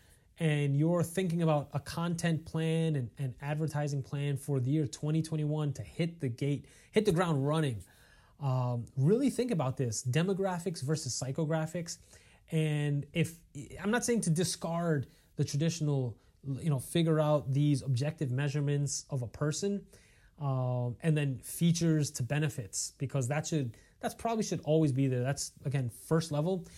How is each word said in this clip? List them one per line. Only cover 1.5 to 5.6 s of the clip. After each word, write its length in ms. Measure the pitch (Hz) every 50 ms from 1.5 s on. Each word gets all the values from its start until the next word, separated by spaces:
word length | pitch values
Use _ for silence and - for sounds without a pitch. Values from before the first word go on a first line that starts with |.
| 151 147 135 - -
a 80 | 143
content 640 | - - - 170 170 175 175 170 - 170 165 151 160
plan 520 | - - 160 160 160 160 165 165 160 151
and, 140 | 139 120 113 - -
and 160 | 139 127 110 - 139
advertising 600 | 143 151 151 160 151 - 147 147 147 143 139 127
plan 340 | - - 143 143 143 139
for 240 | 135 - - 143 135
the 100 | 120 127
year 160 | 147 160 151
twenty 360 | - - - - 151 156 160 156
twenty-one 500 | - 160 156 151 147 151 151